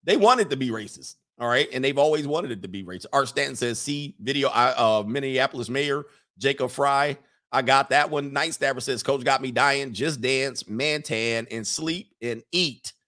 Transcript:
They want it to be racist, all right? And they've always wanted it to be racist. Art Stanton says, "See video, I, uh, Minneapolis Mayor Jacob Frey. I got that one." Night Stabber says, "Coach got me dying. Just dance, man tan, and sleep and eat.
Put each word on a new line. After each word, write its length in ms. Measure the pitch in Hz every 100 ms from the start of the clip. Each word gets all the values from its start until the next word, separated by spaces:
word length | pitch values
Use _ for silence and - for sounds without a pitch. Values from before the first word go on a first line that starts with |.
They 120 | 156 233
want 240 | 208 254
it 80 | 185
to 60 | 135
be 140 | 131
racist, 460 | 110 107 - - - _ _
all 100 | 120
right? 200 | 123 151
And 120 | 131
they've 140 | 139 139
always 280 | 151 156 143
wanted 260 | 156 139
it 100 | 107
to 60 | 92
be 140 | 98
racist. 240 | 90 92 -
Art 160 | 139 127
Stanton 280 | - 143 127
says, 220 | 120 113
"See 360 | - 147 143 -
video, 280 | 117 139 135
I, 220 | 113 123
uh, 320 | 123 113 107 104
Minneapolis 640 | 135 135 131 131 131 110
Mayor 360 | 131 147 143 143 _ _ _
Jacob 320 | 135 139 127
Frey. 480 | - 139 139 143 139 _ _ _
I 100 | 127
got 280 | 127 135 135
that 200 | 139 147
one." 220 | 147 143
Night 220 | 139 165
Stabber 260 | 160 139 127
says, 220 | 120 120
"Coach 220 | - 135
got 180 | 123 135
me 80 | 131
dying. 420 | 120 139 139 139
Just 280 | 104 147 143
dance, 480 | 127 135 135 117 -
man 340 | 110 147 151
tan, 440 | 147 120 117 113 113
and 160 | 113 107
sleep 480 | - 160 175 - _
and 200 | 120 113 _
eat. 400 | 175 170 120 - _